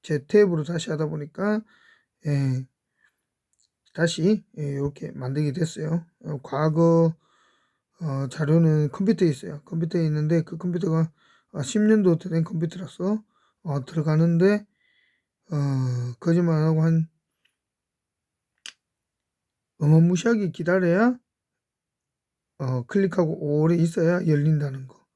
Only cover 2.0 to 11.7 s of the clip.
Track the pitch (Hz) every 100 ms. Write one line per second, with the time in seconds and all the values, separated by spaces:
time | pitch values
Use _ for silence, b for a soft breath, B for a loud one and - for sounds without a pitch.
2 | b _ 151 143 135 131 131 _ _ _
3 | _ _ _ _ _ _ _ _ _ -
4 | 165 165 165 214 - - 143 139 139 143
5 | - 143 127 139 147 131 165 - 156 170
6 | 165 _ 156 147 - 135 156 156 165 165
7 | 165 165 _ _ _ _ _ _ _ _
8 | 160 135 135 143 147 160 165 156 151 -
9 | 190 185 180 135 175 147 - 165 165 175
10 | 160 151 151 170 165 165 180 175 165 160
11 | 160 b b b b 175 131